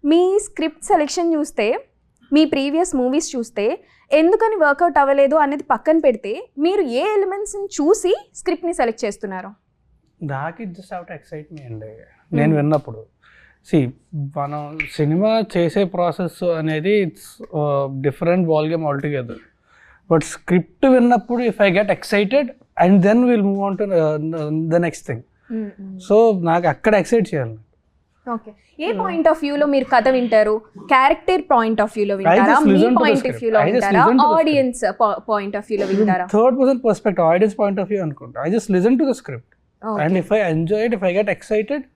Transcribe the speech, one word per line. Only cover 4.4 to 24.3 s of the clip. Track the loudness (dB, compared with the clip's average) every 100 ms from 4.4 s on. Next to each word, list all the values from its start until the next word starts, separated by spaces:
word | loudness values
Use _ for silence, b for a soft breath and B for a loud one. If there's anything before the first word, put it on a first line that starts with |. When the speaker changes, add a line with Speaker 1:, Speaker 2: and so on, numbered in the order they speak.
| 0 2
Speaker 1:
వర్కౌట్ | 2 2 2 2
అవ్వలేదు | 2 4 4 2
అనేది | 0 -2
పక్కన | -2 -2 2 2
పెడితే, | 2 0 -6 -10 -12 -4
మీరు | -2 0
ఏ | 0 -2
ఎలిమెంట్స్ | 0 0 -2 -4 -8 -10
ని | -10
చూసి | -2 0 2 0 -4 -6 -10
స్క్రిప్ట్ | -6 -4 -6
ని |
సెలెక్ట్ | -2 -4 -2 -8
చేస్తున్నారు? | -8 -12 -12 -14 -20 _ _ _ _ _ _
Speaker 2:
నాకు | -10 -8 -8 -10
it | -14
just | -14 -14 -16
out | -14
excite | -20 _ -18 -16 -20
me | -16
అండి, | -16 -16 -20 -20 _ _
నేను | 0 2
Speaker 1:
Hmm. | 2
Speaker 2:
విన్నప్పుడు. | 2 0 -2 -18 -20 _ b b b b _
See, | 0 0 -6 _ -10 -8 -6
మనం | -8 -8 -12 -12 -12 -4
సినిమా | 0 2 2 0 -2 0
చేసే | 0 0
ప్రాసెస్ | -2 0 -2 -2 -6 -4
అనేది | -4 -2 -2 -2 0 0 0
it's, | -6 -20 -20 -8 -4
uh, | -2 -2 -4 -4 -4
different | -2 -2 0 2
ball | 0 0
game | -4 -4
altogether. | -4 -4 -6 -8 -14 _ _ b b b b _
But | 0
స్క్రిప్ట్ | 0 -12 -2 0 -2 _ 4
విన్నప్పుడు | 4 4 2 0 -2
if | -2 2
I | 2
get | 2 0
excited | -4 -2 -2 2 0 -2 -8 _ 0 4
and | 6
then | 4 4
we'll | 2 2 0
move | -2
on | -4 -4
to, |
uh, | -2 0 0 -2 -6